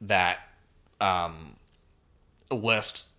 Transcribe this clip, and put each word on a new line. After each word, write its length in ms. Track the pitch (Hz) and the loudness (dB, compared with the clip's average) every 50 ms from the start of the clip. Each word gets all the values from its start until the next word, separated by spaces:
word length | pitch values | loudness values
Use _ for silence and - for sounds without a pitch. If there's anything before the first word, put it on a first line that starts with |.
that, 380 | 107 98 104 92 90 87 90 - - - - _ _ _ _ _ _ _ _ - | -2 2 4 4 4 4 2 -2 -6 -16 -20 _ _ _ _ _ _ _ _ -2
um, 560 | 101 98 92 90 87 85 82 80 80 73 - - _ _ _ _ _ _ _ _ _ _ _ _ _ _ _ _ _ - | 0 2 2 2 0 -4 -6 -10 -16 -18 -20 -20 _ _ _ _ _ _ _ _ _ _ _ _ _ _ _ _ _ -6
list 580 | 135 120 104 113 113 107 104 - - - - - _ | -4 -2 2 2 2 2 0 -4 -8 -12 -14 -16 _